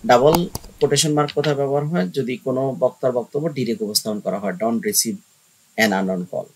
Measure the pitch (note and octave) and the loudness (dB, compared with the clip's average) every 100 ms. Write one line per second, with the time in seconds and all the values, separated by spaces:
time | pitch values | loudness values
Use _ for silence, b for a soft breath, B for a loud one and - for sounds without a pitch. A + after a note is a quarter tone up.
0 | - B2 C#3+ E3+ F3+ - - - C#3+ C#3+ | 6 6 8 6 2 -8 -16 -2 0 2
1 | D#3 D3 D3 - D3 C#3 C#3 C#3+ D3+ F3 | 2 2 0 0 0 0 0 0 0 -2
2 | F#3 D3 A#2 B2 C3+ B2+ C3+ C3 B2+ - | -2 -2 -4 -4 -2 -2 -2 0 -2 0
3 | C3 A#2+ A2+ D3 D#3+ C3+ A2+ G#2+ G#2+ G#2 | -2 -2 -4 -4 -4 -2 -2 -2 -2 -4
4 | A2 G#2 F#2+ F#2 G2 F2+ A2 A2+ G#2 G2+ | -4 -4 -4 -4 -4 -4 -2 -2 -2 -2
5 | A2+ G2 _ _ _ _ _ - A2 F#2+ | -2 -6 _ _ _ _ _ 0 0 2
6 | F#2+ F#2 F2+ - - | -2 -4 -6 -8 -10